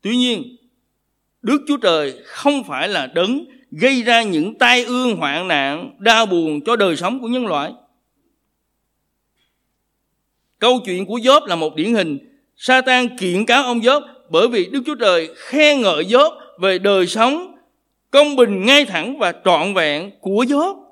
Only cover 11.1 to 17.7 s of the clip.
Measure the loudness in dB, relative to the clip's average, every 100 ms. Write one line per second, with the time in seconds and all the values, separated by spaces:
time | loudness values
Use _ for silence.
11.1 | -2 2 2 2 -4 -4 -4 -2 0 -2
12.1 | -6 _ _ _ _ 2 2 4 0 0
13.1 | -4 -4 -2 2 2 2 0 2 0 -2
14.1 | -20 _ 0 2 0 -2 -4 -6 -2 2
15.1 | 2 -2 -12 -6 2 2 4 0 0 2
16.1 | 4 2 0 -20 -4 -2 0 2 2 0
17.1 | 2 0 0 -8 -18 _